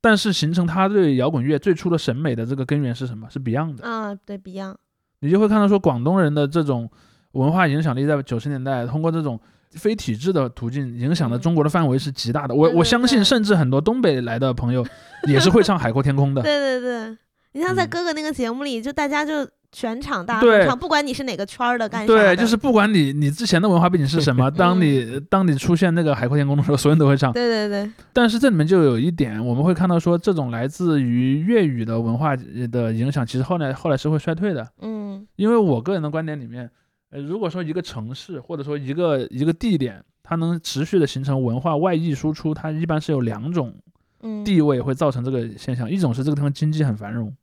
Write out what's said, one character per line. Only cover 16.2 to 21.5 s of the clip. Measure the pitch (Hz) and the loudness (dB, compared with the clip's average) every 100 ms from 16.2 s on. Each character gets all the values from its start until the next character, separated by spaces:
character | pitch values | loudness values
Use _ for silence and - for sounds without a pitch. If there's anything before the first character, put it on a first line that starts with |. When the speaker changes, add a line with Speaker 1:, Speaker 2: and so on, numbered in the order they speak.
| 139 | 2
Speaker 1:
的。 | 139 | 0
Speaker 2:
对。 | 196 294 | 0 0
<laughs> | 277 254 | 0 -2
对， | |
对， | 247 240 220 | -4 -8 -10
对。 | 220 _ _ _ | -14 _ _ _
你 | 269 | -6
像 | 349 370 | -2 -2
在 | 349 | -2
Speaker 1:
嗯。 | |
Speaker 2:
哥 | 339 349 | -2 -4
哥 | |
那 | 311 | -4
个 | 302 | -6
节 | 262 233 | -4 -6
目 | 247 | -6
里， | 285 240 | -6 -6
就 | 233 | -6
大 | 285 285 | -4 -2
家 | 294 302 | -2 -2
就 | 302 269 _ _ | -4 -6 _ _
全 | - 233 233 | -10 -8 -8
场 | 285 247 175 | -6 -8 -4
大 | 226 | 4
合 | 233 262 277 | 6 8 6
唱， | |
Speaker 1:
对。 | 247 | 2
Speaker 2:
不 | 330 | 0
管 | 294 294 | 0 0
你 | |
是 | 247 | -4
哪 | 262 190 | -6 -6
个 | |
圈 | 196 | -8